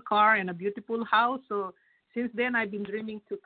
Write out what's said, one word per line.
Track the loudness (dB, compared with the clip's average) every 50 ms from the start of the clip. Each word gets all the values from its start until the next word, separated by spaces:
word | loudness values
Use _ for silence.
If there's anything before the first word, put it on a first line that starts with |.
| -2
car | 0 4 6 6 6 6
and | 4 2 -2
a | -4
beautiful | -4 -4 -4 -4 -4 -6 -6 -4 -4 -2
house. | 2 4 4 4 4 2 -2 -6 -4
So | -4 -4 -4 -4 -8 _ _ _ _ _ _ _ -6
since | -6 -4 -4 -2
then, | -2 -2 0 0
I've | 0 -2 -2 -4
been | -6 -6
dreaming | -6 -6 -6 -6 -8 -10 -10 -10 -10
to | -10 -10 -8